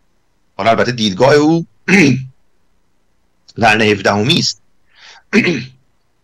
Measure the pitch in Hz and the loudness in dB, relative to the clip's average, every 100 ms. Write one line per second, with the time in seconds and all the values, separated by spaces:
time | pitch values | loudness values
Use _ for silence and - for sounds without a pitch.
0 | _ _ _ _ _ - 104 110 101 123 | _ _ _ _ _ -4 0 0 -2 -4
1 | 107 95 131 147 151 165 165 _ - 190 | -4 0 2 4 2 0 -4 _ -2 2
2 | 147 131 131 _ _ _ _ _ _ _ | 2 0 -6 _ _ _ _ _ _ _
3 | _ _ _ _ _ - 110 107 107 101 | _ _ _ _ _ -2 0 2 0 0
4 | 101 101 113 165 - - _ _ _ _ | 0 -2 -2 -2 -4 -8 _ _ _ _
5 | - - _ 208 180 156 - - _ _ | -20 -20 _ -2 -2 -4 -10 -20 _ _
6 | _ _ | _ _